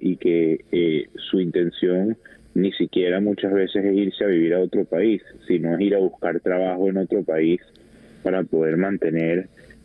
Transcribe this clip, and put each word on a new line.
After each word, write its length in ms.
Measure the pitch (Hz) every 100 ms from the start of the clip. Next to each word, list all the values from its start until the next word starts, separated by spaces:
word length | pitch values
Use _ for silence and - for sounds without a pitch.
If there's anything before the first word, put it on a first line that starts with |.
y 160 | 95 87
que, 480 | 92 85 80 80 -
eh, 340 | 87 85 78 - - -
su 100 | 95
intención 800 | 87 90 85 - 90 90 104 113 - - - 87
ni 160 | 95
siquiera 460 | - 87 - 90 92
muchas 340 | 104 98 98
veces 320 | 98 92 104 98
es 100 | 98
irse 280 | 98 -
a 40 | 104
vivir 260 | 87 82
a 60 | 90
otro 260 | 90 101 -
país, 360 | 82 110 101 - - -
sino 260 | 90 82
es 80 | 85
ir 140 | 98 98
a 40 |
buscar 400 | 92 - 87 85
trabajo 500 | 92 90 92 92 95
en 80 | 95
otro 260 | 90 107
país 380 | 82 80 80 90 - - - - - -
para 220 | 92 95
poder 340 | 87 80 80 82
mantener, 720 | 95 98 85 82 82 85 92 - - -